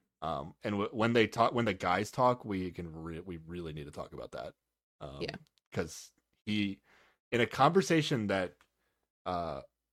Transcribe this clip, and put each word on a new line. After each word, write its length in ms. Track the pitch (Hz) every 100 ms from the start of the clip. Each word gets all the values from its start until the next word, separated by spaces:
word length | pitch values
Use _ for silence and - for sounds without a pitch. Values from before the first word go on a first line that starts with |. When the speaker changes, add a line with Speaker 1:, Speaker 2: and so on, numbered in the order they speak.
| _ -
Speaker 1:
Um, 320 | 80 73 76 -
and 80 | 110
w-, 160 | 101 107
when 200 | 117 113
they 140 | 117 107
talk, 260 | - 117
when 140 | 120 113
the 80 |
guys 360 | 95 92 92 107
talk, 340 | - 127 123
we 260 | 110 98 92
can 220 | 85 85
re-, 280 | 80 82 82
we 160 | 95 85
really 340 | 80 87 82
need 120 | 76
to 60 | 71
talk 220 | - -
about 200 | 67 58
that. 220 | - 67 - _ _ _ -
Um, 280 | 139 139 -
Speaker 2:
Yeah. 80 | - - _ _
Speaker 1:
'cause 380 | - 82 - - _ _ _ -
he, 340 | 107 101 98 _ _ _ _ -
in 80 | 117
a 60 | 117
conversation 800 | - 139 180 - 165 151 131 104
that, 280 | 98 90 - _ _ _ _ _ _ 92
uh, 360 | 87 82 69 - _ _